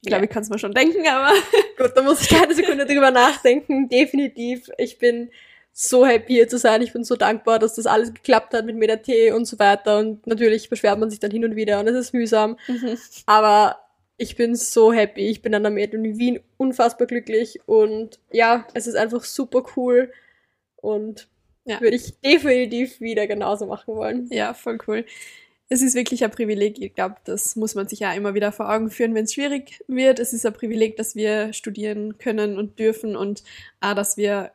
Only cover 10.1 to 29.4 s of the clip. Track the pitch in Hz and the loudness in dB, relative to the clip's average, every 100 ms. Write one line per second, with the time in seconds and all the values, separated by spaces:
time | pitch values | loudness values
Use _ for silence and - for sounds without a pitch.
10.1 | 214 - 220 233 214 - 240 208 202 220 | -6 -6 0 2 2 -2 -2 0 0 -2
11.1 | 208 220 214 226 214 214 202 208 247 240 | -4 -6 -4 -4 -4 -2 0 0 -2 -4
12.1 | 247 226 220 214 226 - 247 240 233 - | -4 0 2 0 -4 -8 -8 -6 -8 -12
13.1 | - - 214 214 208 208 - _ _ _ | -16 2 4 6 6 4 0 _ _ _
14.1 | _ 240 - 233 233 - - 220 233 208 | _ -12 -4 -2 -2 -2 4 6 6 0
15.1 | 254 214 226 - 214 208 208 208 220 220 | 0 -4 -4 -2 -2 0 -2 -4 -4 -6
16.1 | 214 240 240 _ _ 269 254 233 233 240 | -2 -2 -2 _ _ -4 2 0 2 -4
17.1 | 240 240 220 233 - - 220 214 214 220 | -4 -2 -2 -2 -8 0 2 2 0 -10
18.1 | _ _ 226 226 233 226 - 240 226 220 | _ _ 0 2 2 -2 -10 -6 -4 -2
19.1 | 240 - - 262 247 254 - 247 247 254 | -4 -8 -8 -2 -2 -2 -6 0 2 0
20.1 | - _ _ _ _ _ _ 202 214 214 | -6 _ _ _ _ _ _ -6 -6 -6
21.1 | 214 - _ _ _ - 214 233 240 - | -14 -20 _ _ _ -10 -2 0 0 -6
22.1 | - 269 311 294 254 247 233 254 - 226 | -6 2 4 4 0 0 -4 -6 -8 -6
23.1 | 220 208 202 196 208 196 202 - 220 220 | -4 -4 -4 -4 -6 -8 -12 -10 -8 -6
24.1 | 247 247 233 214 240 - 233 - 214 233 | -6 -6 -6 -6 -6 -10 -10 -6 -8 -8
25.1 | - - - _ _ _ 254 262 247 240 | -16 -20 -20 _ _ _ 0 0 0 -4
26.1 | 240 226 214 220 208 202 214 196 - 190 | -2 -4 -2 -4 -2 -2 -4 -14 -6 -8
27.1 | 202 - 208 - - 214 202 196 208 202 | -8 -10 -8 -6 -6 -6 -6 -8 -6 -6
28.1 | 180 208 202 208 208 208 214 226 - 233 | -4 -4 -2 -4 -6 -4 -2 -4 -4 -2
29.1 | 220 220 - | -2 -4 -4